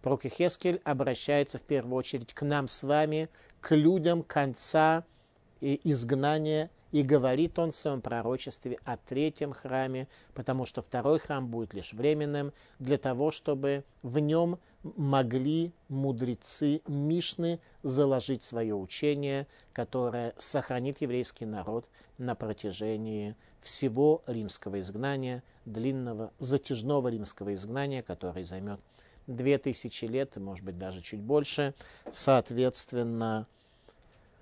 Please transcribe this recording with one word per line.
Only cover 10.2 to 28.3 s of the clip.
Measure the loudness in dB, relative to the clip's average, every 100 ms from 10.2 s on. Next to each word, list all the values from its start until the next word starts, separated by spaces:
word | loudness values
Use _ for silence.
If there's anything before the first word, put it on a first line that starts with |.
| -16 -8
потому | -2 -2 -2
что | -6
второй | -4 0 2 2
храм | 2 -4 -4
будет | -4 -4
лишь | -6 -10
временным, | -2 2 2 0 -2 -4 -8 -18 -8
для | 0 0
того, | 0 0 0
чтобы | 0 -2 0 0 -2 -4 _
в | -4 0
нём | 2 4 2 0 _ _
могли | -12 -4 2 2 2 2 2 0 0 -6 -8
мудрецы | -2 -2 0 -2 -4 -8 -2 0 0 -2
Мишны | -2 0 0 -2 -2 -2 -2 -8 -10
заложить | -2 2 4 2 0 -4
своё | -4 -4 -2 -2
учение, | -6 -2 0 0 -2 -4 -6 -14 -12
которое | -8 -4 -2 -2 -2 -4 -6
сохранит | -4 -2 -2 -2 -4 -2
еврейский | -2 -2 -2 -6 -8
народ | -6 -4 -4 -6 _ -20 -8
на | -6 -4
протяжении | -4 -4 -6 -4 -4 -2 -4 -4 -6 -8 -16 -18
всего | -12 -4 -2 4 4 4 0
римского | -6 -6 -8 -8 -6
изгнания, | -6 -6 -4 -4 -4 -6 -12 _ -12
длинного, | -4 -2 -2 -4 -6 -8 -8
затяжного | 0 0 0 -4 0 0 0
римского | -2 -6 -8 -4 -4
изгнания, | -4 -4 -4 -4
которое | -8 -8 -6